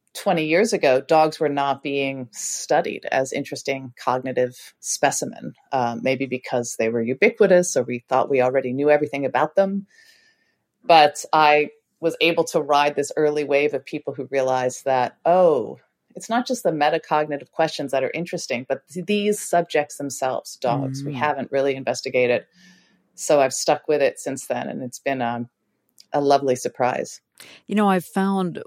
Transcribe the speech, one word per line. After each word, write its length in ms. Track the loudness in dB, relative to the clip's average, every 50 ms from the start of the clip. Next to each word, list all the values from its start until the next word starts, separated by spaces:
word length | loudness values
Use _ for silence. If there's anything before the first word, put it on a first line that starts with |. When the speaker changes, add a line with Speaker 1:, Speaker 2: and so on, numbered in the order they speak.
| _ _ -16
Speaker 1:
twenty 320 | -4 0 2 2 2 2
years 280 | 2 4 4 4 2 2
ago, 260 | 2 4 4 4 2
dogs 380 | 2 4 4 4 4 4 2 0
were 100 | -2 0
not 340 | 0 0 0 0 -2 -2 -4
being 440 | -4 -2 -2 -2 -2 -4 -6 -10 -12
studied 760 | -12 -10 -10 -8 -8 -6 -2 0 2 2 2 0 -4 -8 -6 -4
as 200 | -2 -2 -2 -2 -4
interesting 600 | -6 -6 -6 -8 -8 -6 -6 -6 -6 -8 -12 -16 -8
cognitive 760 | -4 -2 -2 -2 -2 -4 -2 0 0 0 -2 -8 -20 -20 -20 _
specimen, 720 | -10 -8 -2 0 0 0 0 0 -4 -6 -8 -10 -14 -16 -16 _ _ _
uh, 260 | -2 0 0 -2 -2 -2
maybe 240 | -2 -2 -2 -2 -2
because 500 | -4 -6 -8 -6 -4 -4 -2 -2 -4 -4 -2
they 120 | -2 0
were 120 | 0 0
ubiquitous 760 | -2 -2 0 2 2 2 4 4 4 6 6 4 4 2 0 -2
or 60 | -2
we 160 | -2 -4 -8 -4 0
thought 200 | 0 0 2 2
we 120 | 2 2
already 320 | 2 2 2 0 -2 -2 -2
knew 160 | 0 2 4
everything 360 | 4 2 2 -2 -4 -4 -4
about 300 | -2 0 0 0 0 2
them. 320 | 2 2 2 0 -4 -6 -10 _ _ _ _ _ _ _ _ _ _ _ _ _ _ _ _ _ _ 2
But 400 | 6 8 8 8 6 4 0 -4 0 2
I 380 | 4 6 6 6 4 2 0 -6 _ _ _ _ _
was 160 | -4 -4 -2 0
able 220 | 0 2 2 0 0
to 160 | 0 -2 -2
ride 340 | 0 2 2 4 4 2 0
this 160 | -2 -4 -4 -2 0
early 260 | 0 0 0 0 0
wave 300 | 0 2 2 2 0 -2
of 100 | -4 -8
people 280 | -8 -12 -10 -10 -10 -10
who 140 | -10 -8 -4
realized 540 | -2 0 0 2 0 0 0 -2 -4 -4 -2
that, 320 | 0 0 2 0 -2 -4 _ 0
oh, 540 | 2 4 6 6 4 4 2 0 -4 -8 -14 _ _ _ _ _ _ -20
it's 140 | -16 -8 -4
not 160 | -2 -2 -2 -2
just 160 | -4 -4 -2
the 60 | -2
metacognitive 840 | 0 2 2 2 2 0 -2 0 0 0 0 0 -4 -8 -10 -8
questions 400 | _ -2 -2 -2 -2 -4 -6 -4
that 120 | -2 -2 -2
are 80 | -2 -4
interesting, 520 | -6 -8 -6 -8 -8 -6 -6 -6 -6 -4 -4
but 180 | -6 -6 -8 _
th-, 180 | -12 -8 -4
these 340 | -2 -2 0 0 0 -2 -2
subjects 560 | -2 -2 0 0 0 0 0 -2 -2 -2 -6 -10
themselves, 580 | -10 -10 -6 -4 -4 -4 -4 -4 -8 -10 -10 -6
dogs, 460 | -2 -2 -2 -2 -2 -4 -6 -8 -8
we 100 | -8 -6
Speaker 2:
Mm. 20 |
Speaker 1:
haven't 360 | -2 -2 -2 -2 -4 -4 -4
really 240 | -2 0 0 0 0
investigated. 680 | -2 -4 -4 -6 -4 -4 -2 0 2 2 2 2 0 -2 _ _ _ -20 -20 -20 _ _ _ _ _ _ _ _
So 260 | -8 -2 2 4 4
I've 120 | 4 2 0
stuck 340 | -2 0 0 0 0 0 0
with 140 | 0 2
it 180 | 2 0 0 -2
since 260 | -8 -8 -8 -8 -6
then, 240 | -6 -6 -6 -6 -6
and 120 | -8 -8 -10
it's 160 | -10 -12 -8
been, 220 | -6 -4 -4 -2
um, 280 | -2 -4 -4 -4 -8 -10 _ _ _ _ _ _ _ _ _ -20 -10 _ -2
a 80 | 0
lovely 340 | 2 4 4 4 4 2 0
surprise. 640 | 0 -2 -6 -4 -2 -2 0 0 -2 -6 -8 -10 -16 _ _ _ -20 -20 -20 -20 -20 _
Speaker 2:
You 100 | -4 0
know, 140 | 2 4 4
I've 160 | 2 2 0
found 560 | -2 -2 -2 0 0 0 0 -2 -2 -4 -8 -12